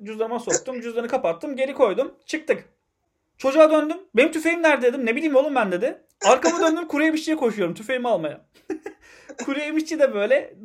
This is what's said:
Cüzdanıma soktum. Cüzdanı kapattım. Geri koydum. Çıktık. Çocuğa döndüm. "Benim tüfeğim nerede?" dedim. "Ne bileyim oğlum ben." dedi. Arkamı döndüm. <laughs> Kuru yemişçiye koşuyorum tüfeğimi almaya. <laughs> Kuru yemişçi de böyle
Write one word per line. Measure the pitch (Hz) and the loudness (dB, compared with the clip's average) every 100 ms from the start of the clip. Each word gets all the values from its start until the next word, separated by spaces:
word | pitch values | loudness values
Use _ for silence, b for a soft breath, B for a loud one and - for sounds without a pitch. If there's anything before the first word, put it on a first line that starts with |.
Cüzdanıma | 208 220 226 240 | -12 -6 -4 -4
soktum. | - - - 247 | -2 -2 -4 -10
Cüzdanı | 233 233 233 | -8 -6 -4
kapattım. | 269 175 165 302 262 | -2 -2 -4 -6 -4
Geri | 269 | -4
koydum. | 277 240 185 302 - - | 0 0 0 -6 -8 -10
Çıktık. | 320 - 226 - _ _ _ _ _ _ _ | -8 -4 -4 -6 _ _ _ _ _ _ _
Çocuğa | 262 294 311 | 0 6 6
döndüm. | 311 302 339 - 220 | 6 0 -6 -4 2
"Benim | 311 | 2
tüfeğim | 320 320 339 | 2 -2 2
nerede?" | 320 277 247 | 2 4 2
dedim. | 277 233 | 0 -2
"Ne | 240 | -2
bileyim | 320 262 | 2 2
oğlum | 294 | 2
ben." | 262 208 | 0 0
dedi. | 175 254 349 _ - | 0 -2 -6 _ -2
Arkamı | 202 262 330 339 | 4 4 4 2
döndüm. | 330 330 330 | 0 0 -4
<laughs> | |
Kuru | 285 | 0
yemişçiye | 320 311 320 311 | 0 0 -2 -2
koşuyorum | 240 208 175 | -2 0 -4
tüfeğimi | 185 220 254 240 | -4 -4 -4 0
almaya. | 196 156 - _ _ - 311 - | -2 -2 -10 _ _ -12 -12 -12
<laughs> | - _ - - - | -18 _ -20 -20 -10
Kuru | - 277 | -6 -4
yemişçi | 302 311 311 311 | -2 -2 -2 2
de | 269 | 2
böyle | 208 214 269 - - | 2 2 0 0 -14